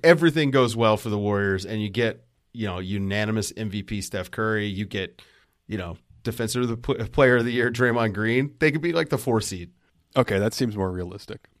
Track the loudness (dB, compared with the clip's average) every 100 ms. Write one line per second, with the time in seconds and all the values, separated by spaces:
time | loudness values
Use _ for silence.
0 | 6 6 6 4 2 4 4 4 4 4
1 | 0 -2 0 2 2 0 -2 -4 -4 0
2 | -2 -2 _ _ _ -6 -6 -4 -4 -4
3 | -2 -2 0 -2 -4 -6 -6 -6 -6 -8
4 | -6 -8 -8 -4 -2 -2 -4 -6 -6 -6
5 | -8 -12 -20 _ _ _ -10 -8 -8 -12
6 | _ -12 -8 -4 -4 -2 -2 -4 -4 -4
7 | -2 4 6 6 2 0 0 2 2 2
8 | 0 0 0 0 -2 0 0 0 0 0
9 | 0 -2 0 0 0 -8 -12 _ _ _
10 | _ -2 0 2 0 -2 -4 -2 -4 -4
11 | -8 -12 -16 -16 _ _